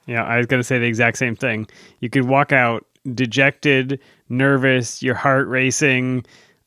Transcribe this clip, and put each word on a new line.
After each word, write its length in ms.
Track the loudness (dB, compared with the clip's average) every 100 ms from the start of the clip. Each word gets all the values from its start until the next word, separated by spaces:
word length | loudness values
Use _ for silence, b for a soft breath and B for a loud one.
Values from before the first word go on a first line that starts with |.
| -8
Yeah, 180 | -6
I 140 | -2 -2
was 80 | 0
gonna 180 | 0
say 160 | 0 0
the 60 | 0
exact 320 | 2 0 0
same 180 | -4 -2
thing. 320 | -4 -4 -8 B B B
You 100 | -2
could 140 | -2
walk 260 | 2 2 2
out 340 | 2 2 -2 -10 _ -10
dejected, 880 | -4 -2 2 2 2 2 2 0 -6 b b _
nervous, 760 | 0 2 2 2 0 -2 -6
your 120 | -4 0
heart 320 | 0 0 0
racing, 760 | 0 0 0 0 0 -2 -4 -8 b b b